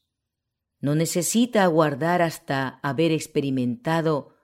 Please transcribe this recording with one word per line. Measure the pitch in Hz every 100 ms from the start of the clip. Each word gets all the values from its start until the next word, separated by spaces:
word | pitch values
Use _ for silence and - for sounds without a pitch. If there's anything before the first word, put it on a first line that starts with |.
| _ _ _ _ _ _ _ _
No | 139 147
necesita | 160 180 160 226 240 226
aguardar | 185 160 151 131 165 175
hasta | 165 - - 135 131 -
haber | 143 139 165
experimentado | 156 - 151 139 131 123 120 160 165 160 147 - _